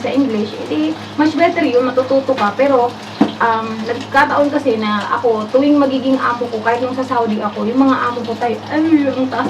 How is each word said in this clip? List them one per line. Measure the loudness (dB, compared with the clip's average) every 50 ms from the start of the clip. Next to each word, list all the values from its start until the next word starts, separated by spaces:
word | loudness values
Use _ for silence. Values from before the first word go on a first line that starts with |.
| -4
sa | -2
English, | 0 0 0 2 0 -2 -2 -4 -6 -8 -6
edi, | -4 -2 -2 -2 -2 -2 -6 -8 -8 -4
much | -2 0 0 2 2
better | 2 2 2 2 0
yun, | 2 2 2 2
matututo | 2 0 -2 0 2 2 0 2 0 0
ka. | 0 0 -2 0 2
Pero, | 2 2 4 4 2 0 -2 -6 -12 -8 -2 0 0 0 0 0
um, | 0 0 0 0 -2 -6 -6 -6 -6
nagkataon | -6 -6 -6 -6 -2 2 2 2 2 2 2 2 2
kasi | 0 0 0 0 0
na | 0 0 -2 -2 -2 -2 -2 -2 0
ako, | 2 0 0 0 0 0 2
tuwing | 2 4 4 4 4
magiging | 4 2 0 0 0 0 0 2
amo | 2 0 -2 -2 -4 -4
ko, | -4 -2 0
kahit | 0 0 0 0
yung | -2 -2 -4
sa | -4
Saudi | -2 0 0 0 0 0 -2
ako, | -2 -4 -4 -4 -4
yung | 0 2 2 4
mga | 4 2 2 0 -2
amo | -2 -4 -4
ko | -6 -4 -4
tayo, | -2 -2 -4 -4 -6 -4
ay, | -2 0 2
ang | 4 4 4 4 2 0 0 -2 -2
taas | -2 -2 -2 0